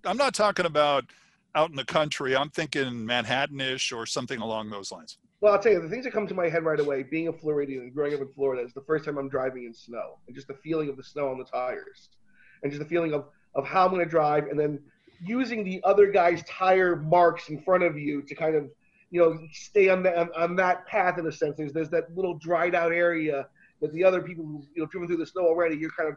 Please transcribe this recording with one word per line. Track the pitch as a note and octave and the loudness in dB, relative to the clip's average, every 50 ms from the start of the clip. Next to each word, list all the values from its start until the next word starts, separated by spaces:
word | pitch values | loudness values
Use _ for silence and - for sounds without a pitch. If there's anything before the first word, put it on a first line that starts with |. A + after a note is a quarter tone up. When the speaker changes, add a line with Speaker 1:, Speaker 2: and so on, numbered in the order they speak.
| - | -2
Speaker 1:
I'm | F#3+ G3 | -2 0
not | B3 C#4+ C4 F#3+ | 0 0 0 2
talking | - G#3+ G#3 F#3+ - F3+ | 2 2 2 2 0 -2
about | E3 D3 D3+ D3 D3 C#3+ C3+ B2 _ - _ _ _ _ _ _ _ - | 2 2 4 4 4 4 0 -2 _ -20 _ _ _ _ _ _ _ 0
out | D#3 D#3 E3+ | 0 0 2
in | D3+ | 0
the | C3+ B2+ | -8 -8
country. | - - D#3+ D3+ D3+ - - C#3+ C3 C3 | 0 0 0 0 0 -2 -4 -2 0 0
I'm | C3 C#3+ D3 | 0 0 -2
thinking | - - D#3+ D3 - D3+ C3+ B2+ A#2+ A#2+ A2 | -4 -6 -6 -4 -2 -2 -2 -2 -4 -8 -4
Manhattan-ish | A2+ B2 B2 A#2 A2 B2+ C3 C#3+ D3 C#3+ C#3 C3+ C3 C3 B2+ - - | -2 -2 -2 0 0 0 -2 -2 -4 -4 -6 -4 -4 -4 -4 -4 -6
or | C3 A2+ A2+ | -6 -8 -8
something | - - C#3+ B2+ A#2+ C3+ A#2 | -6 -6 -6 -6 -6 -8 -6
along | A#2 A2+ A2 A2 G#2+ G#2+ | -4 -4 -4 -6 -6 -8
those | G#2 G2+ F#2+ - | -10 -10 -10 -12
lines. | - - - - - _ _ _ _ _ | -14 -14 -18 -20 -20 _ _ _ _ _
Speaker 2:
Well, | G3+ G#3 G3+ | 4 4 4
I'll | G3+ | 4
tell | G3+ A#3 G3+ | 4 4 2
you, | F3 | 2
the | E3+ D#3 | 0 -6
things | G3+ B3+ B3+ | -8 -8 -8
that | B3+ - | -6 -4
come | A3 G#3 | -4 -4
to | F3+ F#3+ | -4 -2
my | F#3 F3 | -2 -2
head | E3 D#3 E3+ D#3+ | 0 0 0 0
right | D#3+ D#3 D3+ | 0 0 0
away, | C#3+ C#3+ C#3 C3 C3+ | 0 0 -2 -4 -4
being | - D#3+ D#3+ E3 | -4 -4 -4 -4
a | E3 D#3+ | -4 -6
Floridian | - D#3 D#3 D3+ D3 C#3+ C3+ C3+ C3 | -4 -4 -2 -2 -2 -2 -4 -6 -10
and | A#2+ B2 B2 | -10 -10 -4
growing | D3 C#3+ D3 D3 | -4 -2 -2 -2
up | C#3 | -4
in | C3+ C3+ | -6 -10
Florida, | C3+ C#3 C#3 C#3 B2+ B2+ A#2+ | -6 -2 -2 -2 0 -2 -6
is | A#2+ _ | -8 _
the | C#3 | -16
first | C3+ - D#3 D3+ D3+ | -4 -2 -2 -2 -2
time | D3+ C#3 | -4 -6
I'm | C#3 C#3 | -6 -6
driving | C3+ C3+ - - C3+ B2+ B2+ B2 | -4 -4 -2 -4 -4 -6 -8 -14
in | A#2 A2+ | -14 -16
snow, | - - A#2 A#2 A2 - - - _ _ | -18 -18 -14 -12 -10 -10 -12 -14 _ _
and | - B2 | -18 -18
just | A#2+ - | -18 -16
the | - C3+ | -16 -18
feeling | - _ D#3 E3 D#3 D3+ | -16 _ -4 -4 -2 -2
of | C#3+ C3 | -4 -8
the | C3 C3 | -10 -16
snow | - _ D3 C#3+ C3+ | -12 _ -4 -4 -4
on | C3 | -4
the | B2+ B2+ | -6 -10
tires, | - - B2+ B2+ B2+ A2+ - - - - - _ _ _ _ _ _ _ _ _ _ _ _ - | -8 -6 -4 -4 -4 -6 -8 -12 -16 -20 -20 _ _ _ _ _ _ _ _ _ _ _ _ -8
and | C#3+ | -6
just | C#3+ D3 | -6 -6
the | D3+ | -6
feeling | D3+ E3+ E3+ E3 D#3+ D3 | -2 0 0 0 0 -2
of, | C#3+ C#3 - _ _ _ _ - | -4 -6 -8 _ _ _ _ -4
of | C#3 C3+ | -4 -4
how | - D3 F#3+ F#3 | 0 2 4 4
I'm | F3+ | 4
gonna | F#3+ F3+ E3+ | 4 0 -2
drive, | D#3+ D#3+ D#3+ D3+ D3 D3 D3+ D3 | 2 2 2 4 4 2 0 0
and | - D3+ | 0 -2
then | D3 D3+ D3+ D3 C#3 - _ _ _ _ - _ _ | -2 0 -2 -2 -6 -12 _ _ _ _ -20 _ _
using | E3+ F#3 A3+ B3+ C4 A3+ A#3+ A3 G3+ | -10 -6 -2 -2 -2 -2 -2 -4 -4
the | F#3 F#3 F3+ - | -4 -6 0 2
other | F#3+ G3+ G3+ G3+ G3 | 4 6 6 6 6
guy's | G3 F#3+ E3+ F3 E3+ - - | 6 4 4 4 2 2 -4
tire | - - - F#3 F#3 F#3 F#3+ F#3 F3+ E3+ | -12 -4 0 4 4 6 6 6 4 2
marks | C#3+ D3+ D#3 E3+ F3+ F3 E3+ E3 - - - | 0 2 4 6 6 6 6 4 2 -10 -10
in | D3+ C3+ | -12 -6
front | - F#3 F#3 F3+ F3 | 0 2 4 4 4
of | E3+ D3+ | 2 0
you | D3 D3 D3 D3 C#3+ | -2 -4 -4 -4 -4
to | C#3 - D3 | -6 -10 -8
kind | - E3 D#3+ D#3+ | -4 -2 0 0
of, | D3+ C#3+ C3+ - _ _ _ _ _ _ _ | 0 -2 -4 -16 _ _ _ _ _ _ _
you | F3 F3 | 2 4
know, | E3+ E3 E3 D#3+ D#3+ D#3+ | 4 4 4 0 -12 -16
stay | - - - - - G#3 F#3+ F#3+ | -18 -18 -20 0 4 6 6 6
on | F#3 F#3 F#3 | 6 4 2
the, | F#3 E3+ | 2 2
on, | E3+ E3+ E3+ - | 2 -2 -2 0
on | E3 E3+ E3+ F3 | -2 -2 0 2
that | F#3 F#3 F3+ F3+ F3+ - | 2 2 2 2 0 -4
path | - - G#3 F3+ F3+ D#3+ | -4 -2 2 2 2 0
in | F3 E3 | 0 -4
a | D#3+ | -4
sense. | C#3+ - D#3 D3 D3 | -2 -2 -2 -2 -2
There's, | D#3 D#3 D3+ D3 | -4 -8 -4 -4
there's | E3 D#3+ D#3 | -4 -4 0
that | E3+ E3 E3 E3 E3 | -2 -2 -2 -2 -6
little | F3+ F#3+ F3+ E3+ | -4 -4 -4 -4
dried | D3+ D#3+ E3 F3 D#3+ E3+ F3+ F3 | -6 -2 -2 0 0 2 2 0
out | F3 E3+ E3+ E3+ | 2 2 2 2
area | E3+ F3 E3+ E3+ D#3+ D#3 D3+ C#3+ C#3 C#3 - _ _ _ _ _ _ | 2 2 2 2 0 -2 -2 -2 -4 -6 -10 _ _ _ _ _ _
that | D3+ D3+ D#3 | -6 -6 -2
the | E3 F#3 | 4 4
other | F#3+ F#3 F3+ | 4 4 4
people | D#3 D#3+ F3+ E3 D#3+ | -4 -6 -12 -12 -10
who, | D3+ D3+ D3 C#3 _ _ | -10 -10 -12 -14 _ _
you | E3+ D#3 | -6 -6
know, | |
driven | D3+ - F#3 F3 | -6 -6 -8 -4
through | E3 F3 | -4 -4
the | E3+ D#3 | -4 -4
snow | - _ F#3 F3+ | -6 _ 2 2
already, | E3 E3 E3+ E3+ E3 D#3 | 4 4 4 2 0 0
you're | D3 D#3 D#3+ | -2 -6 -8
kind | - - D#3+ | -4 -4 -4
of | D3+ D3 | -4 -4